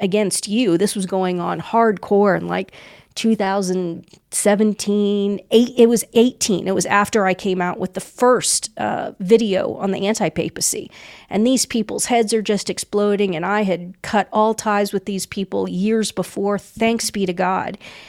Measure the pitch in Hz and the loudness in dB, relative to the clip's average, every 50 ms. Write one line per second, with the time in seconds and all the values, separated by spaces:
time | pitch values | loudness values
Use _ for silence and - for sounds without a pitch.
0 | 202 190 180 214 214 185 - - - 208 202 233 254 196 170 170 196 202 - 208 | -4 0 0 0 0 0 -2 -4 -4 -2 0 0 2 2 2 2 0 -2 -2 -4
1 | 185 180 190 190 185 180 180 180 175 175 175 160 - - - 233 233 226 208 175 | -4 -2 -2 -2 0 -2 -2 -2 -4 -4 -6 -6 -6 -2 0 2 2 2 2 -2
2 | - - 202 202 208 202 175 165 170 175 175 185 196 - - - - - - - | -2 0 2 4 4 4 2 0 -2 -4 -4 -4 -6 -8 -14 -20 -20 -20 -20 -20
3 | _ _ - - - 226 226 214 202 190 190 202 190 180 180 185 180 170 165 170 | _ _ -10 -2 0 0 2 2 0 -2 0 -2 -2 -2 -2 -2 -2 -4 -6 -10
4 | - _ - _ _ - - - - 208 208 196 220 214 202 - - 202 202 208 | -12 _ -20 _ _ -8 -4 0 2 2 4 4 4 2 0 -2 -2 0 0 2
5 | 208 202 208 202 196 202 202 190 - - - 226 247 240 - - 233 233 240 220 | 2 2 0 0 0 -2 -2 -4 -2 4 4 4 4 4 6 6 6 6 6 2
6 | - - - 233 226 254 - - - - 208 - - 185 196 208 - - - 202 | 0 2 4 4 4 4 2 -2 -2 0 0 0 0 0 0 0 0 2 2 2
7 | 202 - - 220 196 185 185 185 - 202 185 180 180 180 180 165 185 180 - 190 | 2 2 2 2 2 2 0 0 -2 -2 -2 0 -2 -4 -4 -4 -6 -6 -6 -8
8 | - - - - 247 247 247 196 - - - - - - - - - - - - | -12 -10 -4 2 4 4 4 4 2 0 -2 -2 -4 -6 -8 -6 -4 -4 -2 -4
9 | - - - - 196 180 226 226 233 202 185 185 - - - - - 196 190 - | -6 -8 -8 -4 2 4 4 4 4 2 0 0 -2 -2 -4 -4 -4 -4 -2 -2
10 | 196 202 220 - 208 - - - - 170 - - - - - - - - - - | -2 -2 0 0 -2 -2 -2 -2 -4 -4 -4 -4 -4 -4 -4 -4 -8 -12 -16 -20
11 | - - - - - - - 196 220 254 262 226 - - - 226 214 214 196 208 | -20 -20 -20 -20 -12 -4 -2 0 2 2 2 2 0 0 -2 -4 -2 -2 -4 -4
12 | - - 254 233 226 208 233 220 196 - 208 190 - - 180 - - - - 208 | -2 0 2 2 2 2 0 -2 0 0 -2 -2 -2 -6 -8 -8 -8 -4 -2 0
13 | 208 208 202 196 208 190 175 156 170 185 202 214 214 190 175 170 175 180 190 - | 0 0 0 0 0 -2 -2 -4 -2 -2 0 0 0 0 -2 -4 -6 -12 -14 -14
14 | - - - 208 196 - - 214 214 220 220 220 - 220 208 202 208 196 - 196 | -8 -2 0 0 0 0 0 2 2 2 0 -2 -2 -2 0 0 0 0 -2 -4
15 | - - 202 185 - - - 202 190 - 190 196 185 185 180 180 196 214 226 220 | -4 -4 -6 -6 -6 -8 -6 -6 -6 -4 -4 -4 -4 -4 -2 -2 0 2 2 0
16 | 208 - - - 180 - - 208 196 202 202 196 - - - - 226 226 233 220 | 0 -2 -4 -6 -6 -6 -4 -4 -2 -2 -2 -4 -6 -8 -4 -2 0 0 0 0
17 | - - - 208 196 180 175 180 180 180 190 185 185 - 190 - - - - - | -4 -4 -4 -2 -2 -2 0 0 0 0 0 -2 -4 -6 -10 -12 -16 -20 -20 -20
18 | - | -20